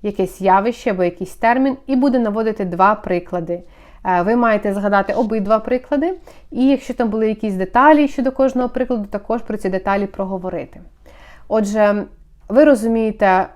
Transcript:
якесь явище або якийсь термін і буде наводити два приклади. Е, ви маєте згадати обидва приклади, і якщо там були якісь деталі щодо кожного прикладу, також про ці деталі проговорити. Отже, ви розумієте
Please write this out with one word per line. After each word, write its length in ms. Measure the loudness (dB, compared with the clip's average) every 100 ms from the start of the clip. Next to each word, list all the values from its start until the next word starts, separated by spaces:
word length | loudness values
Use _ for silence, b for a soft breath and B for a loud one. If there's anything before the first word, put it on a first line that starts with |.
якесь 400 | -6 -4 -4 -2
явище 500 | 2 2 2 -4 -4
або 120 | 0
якийсь 320 | -2 -2 -12 -2
термін 420 | 0 2 0 -2 -4
і 80 | 0
буде 240 | 2 2
наводити 460 | 0 -2 -4 -4 -6
два 300 | 2 2 2
приклади. 680 | -2 -4 -4 -8 -6 -8 -10 b b b -2
Е, 160 | 0
ви 140 | 2 2
маєте 380 | 2 2 -2
згадати 400 | -2 0 0 0
обидва 460 | -2 -2 -2 0 0
приклади, 540 | 0 -4 -2 -2 -2 -6 B B B
і 160 | 0 2
якщо 260 | 2 -2
там 160 | -4 -2
були 200 | 0 -2
якісь 240 | -2 -4
деталі 540 | -4 0 4 6 6 4
щодо 240 | 0 -4
кожного 380 | 0 0 0 -4
прикладу, 360 | -2 -4 -4 -4
також 360 | -10 -6 -6
про 160 | -4 -6
ці 120 | -4
деталі 360 | -4 -2 -2 -2
проговорити. 760 | -6 -8 -6 -6 -8 -10 -16 -20 _ b b b b b
Отже, 560 | -2 0 2 2 2 -4 -14 -20 -20 -2
ви 140 | 4
розумієте 840 | 4 4 2 0 -2 0 2 2 0